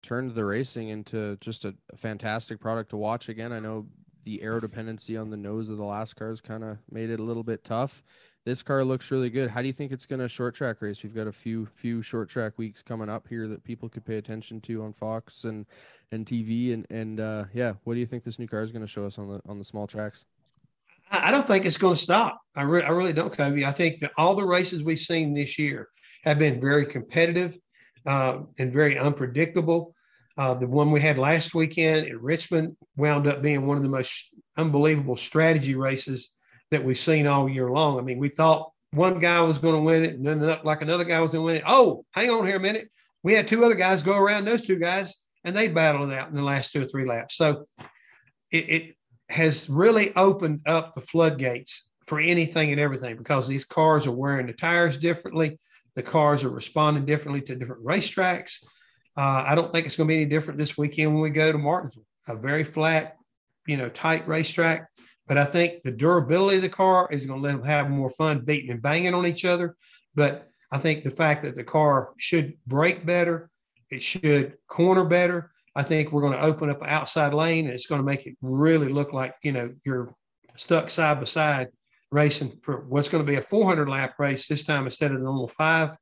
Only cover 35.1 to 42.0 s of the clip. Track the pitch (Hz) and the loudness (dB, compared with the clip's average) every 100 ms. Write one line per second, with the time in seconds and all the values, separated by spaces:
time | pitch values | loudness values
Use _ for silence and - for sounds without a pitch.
35.1 | 120 - 151 160 156 135 131 135 131 - | -4 0 2 4 4 2 0 -2 -2 -4
36.1 | 127 - _ _ _ _ 147 131 127 - | -8 -10 _ _ _ _ -2 0 0 2
37.1 | 160 143 139 135 135 123 135 156 131 127 | 4 4 2 2 0 0 2 2 0 -4
38.1 | 123 143 - 160 156 - _ _ 147 185 | -2 -2 4 4 4 0 _ _ 2 2
39.1 | 180 170 170 165 147 165 156 156 165 160 | 4 4 4 4 4 4 4 4 4 2
40.1 | 135 139 156 151 160 156 151 151 175 170 | -2 -2 0 0 0 -2 -2 0 0 0
41.1 | 165 160 160 160 160 151 262 220 - | 2 2 0 0 0 4 6 6 4